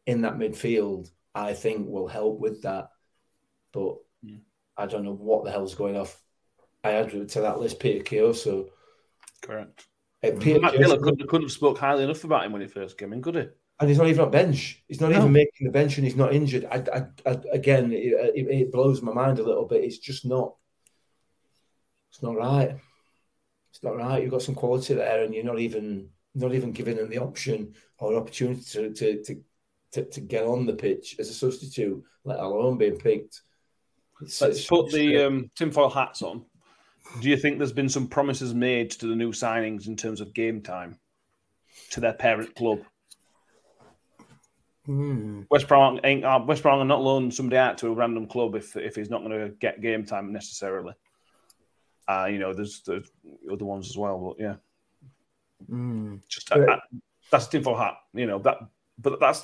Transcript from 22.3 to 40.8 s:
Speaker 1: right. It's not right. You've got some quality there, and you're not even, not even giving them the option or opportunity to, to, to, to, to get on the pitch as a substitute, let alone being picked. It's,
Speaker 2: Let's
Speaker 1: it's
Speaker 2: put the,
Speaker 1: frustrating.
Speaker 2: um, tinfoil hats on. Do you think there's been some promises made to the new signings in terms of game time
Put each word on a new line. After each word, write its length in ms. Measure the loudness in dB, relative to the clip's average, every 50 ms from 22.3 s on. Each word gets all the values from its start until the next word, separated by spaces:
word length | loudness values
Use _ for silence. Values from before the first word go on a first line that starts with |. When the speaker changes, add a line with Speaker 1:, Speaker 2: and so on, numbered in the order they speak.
| -4
Speaker 1:
right. 420 | -2 0 2 2 2 2 2 -2 -8 _ _ _ _ _ _ _ _ _ _ _ _ _ _ _ _ _ _
It's 120 | _ -10 -8
not 140 | -8 -6
right. 240 | -4 -4 -2 -2 -2
You've 100 | -2 -2
got 120 | -2 -4 -4
some 120 | -4 -4
quality 380 | -2 -2 0 0 0 0 -2 -2
there, 300 | 0 0 0 0 0 0
and 100 | -2 -4
you're 100 | -6 -4
not 160 | -4 -2 -2
even, 500 | -2 -2 -4 -4 -6 -6 -8 -8 -10 -14 _ _ _ _ -6
not 180 | -4 -2 0 0
even 180 | -2 -2 -4
giving 260 | -6 -6 -4 -4 -2
them 120 | -4 -4 -4
the 80 | -4
option 560 | -6 -6 -6 -8 -8 -4 -4 -4 -4 -6 -10 -14 _ _ _ _
or 180 | -6 -4 -2 0
opportunity 460 | -2 -2 -4 -4 -4 -2 -2 -2 -6
to, 320 | -8 -8 -6 -6 -6 -6 -4
to, 300 | -2 0 0 0 -2 -6
to, 200 | -10 -12 -12 -14 _ _ _ _ _ _ _ _ -10 -6
to, 120 | -6 -6
to 160 | -6 -10 -14
get 240 | -10 -4 -2 -2 0
on 200 | 0 0 0 0
the 80 | -2 -2
pitch 420 | -2 0 0 -2 -2 -4 -12 -10 -10
as 100 | -10 -8
a 40 | -6
substitute, 720 | -2 -2 -2 -2 -4 -12 -10 -6 -4 -4 -4 -4 -8 -12 _ _ _ -10
let 160 | -8 -6 -6
alone 380 | -4 -2 -2 0 2 2 2
being 200 | 2 2 2 2
picked. 440 | 0 2 2 2 0 -2 -12 -20 -20 _ _ _ _ _ _ _ _ _ _ _ _ _ _ _ -18
It's, 180 | -14 -8 -2 0
Speaker 2:
Let's 200 | 2 2 2 0
Speaker 1:
it's 80 | 0
Speaker 2:
put 180 | 2 4 4 4
the, 60 | 2
Speaker 1:
frustrating. 340 | 2 2 2 4 4 4 4
Speaker 2:
um, 260 | 4 2 -2 -4 -6 -4
tinfoil 340 | -4 -2 0 4 4 4 4
hats 320 | 4 0 -2 -2 -4 -10
on. 240 | -10 -10 -10 -12 -16 _ _ _ _ _ _ _ _ _ _ _ -20 -18 -12 -4
Do 100 | 0 0
you 60 | 2
think 220 | 2 2 0 0
there's 160 | 0 -4 -4 -2
been 160 | -2 -2 -2
some 180 | -2 -2 -4
promises 460 | -2 -2 -2 0 0 -2 -4 -6 -4 -2
made 380 | 0 0 2 2 0 -2 -4
to 160 | -6 -8 -6
the 80 | -4 -2
new 160 | -2 -2 -4
signings 560 | -4 -4 -4 -2 -2 -2 -2 -4 -6 -8 -10
in 100 | -10 -10
terms 240 | -8 -6 -8 -6 -8
of 120 | -10 -10 -4
game 280 | -2 -2 -2 -2 -4
time 380 | -8 -10 -12 -12